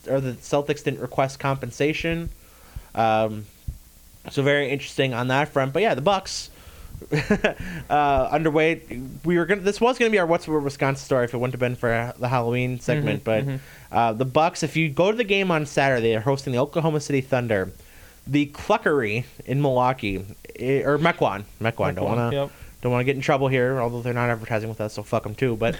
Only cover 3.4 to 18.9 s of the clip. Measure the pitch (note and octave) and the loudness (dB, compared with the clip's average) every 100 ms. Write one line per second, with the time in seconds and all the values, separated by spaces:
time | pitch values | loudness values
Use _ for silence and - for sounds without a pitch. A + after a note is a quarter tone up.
3.4 | G#2 - - - - - - - - C#3+ | -12 -14 -14 -14 -18 -20 -20 -18 -6 0
4.4 | C#3 C#3+ C3+ C3+ - - C3+ A#2+ B2+ C3 | 2 2 0 -4 -4 -2 -2 0 0 2
5.4 | D3 C#3 C3 D#3 G#3+ C3 D#3+ F#3+ - - | 2 0 0 2 0 2 2 0 -2 -10
6.4 | - - - - - - - D3+ - G#3 | -12 -18 -20 -18 -16 -16 -4 -2 0 0
7.4 | G3 - F#3 E3 B2 D3 C#3+ C#3 B2+ D#3 | 0 -4 -8 -10 0 2 4 2 2 0
8.4 | D#3+ D3+ D#3+ D#3+ - B2 C3 C3+ D#3 F3 | 2 2 2 0 -8 -12 -12 -6 0 2
9.4 | E3 G3 F#3+ G3+ A#3 B3 A#3 G3+ E3 E3+ | 2 0 0 2 0 2 2 4 2 0
10.4 | - D#3 C#3 - C3+ C3+ - C3+ A#2+ A#2+ | 2 0 -2 0 0 0 0 2 2 0
11.4 | B2 B2+ B2 B2 A#2+ A#2 A#2+ - A#2+ C3 | -4 0 -2 0 0 0 -2 -4 0 0
12.4 | A#2 B2 B2+ B2 - D3 C#3+ G#2 A2+ A2 | 2 0 -2 -2 -2 0 0 -2 0 0
13.4 | C#3 C3+ - - - - A3 G#3+ C3 C#3+ | 0 -4 -10 -20 -2 2 2 0 0 2
14.4 | E3 - D3+ D#3 D#3+ C3+ F#3 A3 G3+ G3 | 2 0 -2 0 0 2 2 2 0 0
15.4 | F#3+ D#3+ C#3+ D3+ C#3 B2 A2+ A2+ A2 C#3 | 2 0 0 2 2 4 2 2 2 0
16.4 | C#3+ B2 D3 E3+ D#3+ D3+ C#3+ C#3 C3+ B2+ | 0 0 0 0 0 0 0 -2 0 -2
17.4 | A#2+ G2+ F#2 - - - - - - C#3+ | 2 0 0 -6 -20 -20 -20 -16 -2 0
18.4 | D3 - - G#3 F#3+ | 0 -4 0 2 4